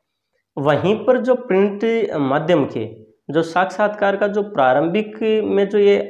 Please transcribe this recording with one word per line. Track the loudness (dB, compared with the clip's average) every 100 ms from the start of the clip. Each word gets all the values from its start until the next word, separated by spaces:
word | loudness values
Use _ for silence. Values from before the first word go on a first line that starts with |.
| _ _ _ _ _ -2
वहीं | 0 2 2 0 0
पर | 0
जो | 2 -2
प्रिंट | 0 2 2 0 -2 -2 -2 -2
माध्यम | -2 -2 0 0 0
के | -4 -10 -12 -20 _ -4
जो | -2
साक्षात्कार | 0 0 -2 0 -2 0 -2 0
का | -2
जो | -2
प्रारंभिक | -4 0 2 4 2 -2 -4 -4 -2 0
में | 0 0 0
जो | 4
ये | 4 4